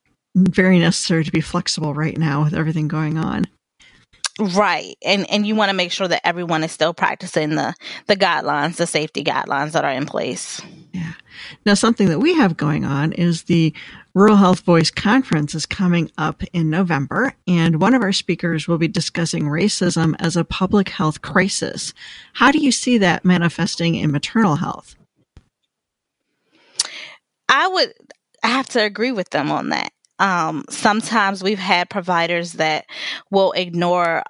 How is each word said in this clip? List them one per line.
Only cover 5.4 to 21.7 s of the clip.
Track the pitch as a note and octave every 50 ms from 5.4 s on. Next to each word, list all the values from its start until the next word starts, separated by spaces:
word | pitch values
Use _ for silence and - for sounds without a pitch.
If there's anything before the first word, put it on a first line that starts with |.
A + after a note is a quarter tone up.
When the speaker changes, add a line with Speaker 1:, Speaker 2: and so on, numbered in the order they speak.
| G#3
Speaker 2:
you | G#3 A3
wanna | G#3+ G#3+ G3 G3
make | F#3+ F3+ F3 -
sure | - G3 F3+
that | E3+ - -
everyone | - E3+ F3 F3+ E3 E3+ D#3 D#3
is | D#3+ -
still | - D#3 E3 E3+
practicing | - - - - - - F3+ - E3 D#3 D3+
the, | D3+ D3+ C#3+ A#2 - - - - - - - -
the | G#3
guidelines, | G3 G3 F3+ E3 D3 - C#3 D3 D3 C#3+ D#3+ E3+
the | - E3+ E3
safety | - D#3 D3+ D#3 - C#3 C#3+
guidelines | D#3 C#3+ C#3 - - - C#3 C#3+ D3+ D#3
that | D#3+ C#3+
are | C#3+ C3+
in | C3 C#3+
place. | - - - - B2+ - F#3 - - - - - - - - - - -
Speaker 1:
Yeah. | F#3 E3+ E3 - - - _ - - - - - - -
Now, | G#3 G3+
something | G3 - A3 A#3+ - G3+ F3+
that | D#3+ C#3+
we | A3+ E4 F#4
have | D#4+ B3 F#3+ E3
going | - D3+ D3+ D#3 D3+ D3
on | C#3 C#3+ C#3 D3 D#3+ -
is | - E3+ E3+ E3+ E3 -
the | - F3+ E3+ D#3+ D#3 - - - - - - - _ -
Rural | F#3 G3 G#3+ G#3+
Health | G3+ G3+ F3+ F#3 -
Voice | - - F3 E3 E3 - -
Conference | - - G3+ A3 C4+ C4 - - D#3 D3 C#3+ -
is | D#3+ D3
coming | - - - G3 F3+ F3 E3+ E3 - -
up | - D#3 D#3 - - F3+ - -
in | F3 E3 D#3
November, | D#3 E3+ G3 F3 E3 C#3 C#3 - - F3 A#3+ C4+ - _ _ -
and | F3+ E3+ E3 E3+ E3 D3+
one | F3+ G3+ B3+
of | C4 A3+
our | F#3+ F#3+
speakers | - - - F3 D#3+ - E3+ E3+ D#3 D3 -
will | E3+ D#3
be | E3
discussing | D#3+ - F#3 D#3 - - - E3+ D#3 - E3+ D#3
racism | D3 D3 - F#3+ G#3+ - - F#3+ F3 - E3 D#3+ D#3+ D#3 -
as | - E3 E3
a | F3+ G3
public | - - - F#3 F#3 - G#3 F#3+ -
health | - - E3 D#3 D#3 -
crisis. | - - D3+ F3+ F#3 G3 - - - -